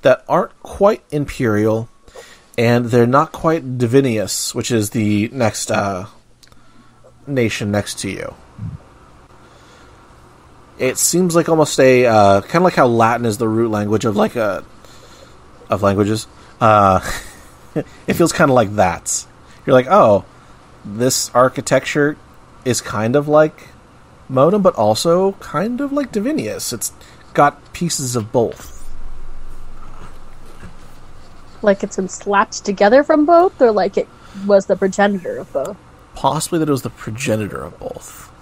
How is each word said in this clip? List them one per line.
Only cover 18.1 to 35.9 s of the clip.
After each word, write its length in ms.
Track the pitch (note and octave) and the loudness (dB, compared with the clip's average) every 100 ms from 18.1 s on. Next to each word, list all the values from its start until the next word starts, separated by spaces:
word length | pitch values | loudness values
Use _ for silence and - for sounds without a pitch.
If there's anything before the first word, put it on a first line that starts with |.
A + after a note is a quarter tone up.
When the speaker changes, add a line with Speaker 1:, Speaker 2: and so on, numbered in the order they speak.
Speaker 1:
feels 200 | - E3+ | 0 0
kinda 200 | - D#3 | 2 2
like 220 | B2+ G#2 G#2 | 4 2 2
that. 500 | F#2 E2+ - - - - - - - | 0 0 -6 -8 -8 -20 -20 -12 2
You're 100 | C3 | 2
like, 120 | B2+ | 4
"Oh, 360 | G3 C3+ G2+ - - - - - - | 4 6 4 0 -20 -20 -20 -20 -20
this 480 | A2 G2+ B2 - - | -14 -2 -2 -2 -2
architecture 840 | A#2+ B2+ - - C3+ - D3+ D3 D3+ - - - - - | 2 2 2 -2 -2 0 -2 -2 -2 -16 -20 -20 -10 -4
is 160 | A#2 | -4
kind 340 | - A2 A2 C3+ | -4 -4 0 0
of 120 | D3 | 4
like 420 | D3+ D#3 - - - - - - - - | 2 2 -4 -20 -20 -20 -20 -20 -20 -6
Modem, 320 | C3 D3 G#3 | 2 2 4
but 140 | F#3+ - | 0 2
also 580 | G#2+ G#2+ E3+ F3 F#3+ | 0 2 2 2 0
kind 460 | G3 - - G3+ B3 | -4 -8 -6 -4 -4
of 140 | C#4 | -4
like 180 | C#4 C#4 | -4 -4
Divinius." 640 | G#3+ G#3+ D4+ A2 F#2 - | -4 -4 -4 -6 -8 -8
It's 180 | A#2 - - - - - | -8 -10 -12 -20 -20 -8
got 380 | - D3 - - | 0 0 0 -20
pieces 440 | - F3 - C3 A#2+ | -8 -6 -4 -4 -4
of 160 | G#2+ | -2
both. 500 | B2+ G#2+ - - - - - - - - - - - - - - - - - - - - - - - - - - - - - - - | 0 0 -4 -16 -12 -8 -6 -6 -6 -8 -8 -8 -8 -10 -10 -12 -12 -14 -14 -16 -16 -18 -18 -18 -18 -18 -20 -20 -20 -20 -20 -20 -2
Speaker 2:
Like 200 | G#3 G3 | 0 0
it's 120 | G3+ - | -2 -6
been 140 | F#3 | -8
slapped 560 | - - G3 A3 - - | -8 -2 0 0 -4 -6
together 380 | G3 G#3 B3+ | 2 4 4
from 220 | C#4+ D#4 D4+ | 4 2 4
both, 360 | E4+ F#4 - | 4 4 2
or 100 | B3 | 2
like 260 | G#3 G3 G3+ | 2 0 -2
it 100 | - - - G3 G3 | -6 -12 -20 -10 2
was 200 | G3+ - | 2 2
the 100 | G3 | -2
progenitor 600 | G3 F#3 G3+ G3+ F3 G2+ | -2 0 0 0 -6 -12
of 160 | - | -6
both? 240 | C#3+ C#3 G3+ - | -6 -6 -10 -18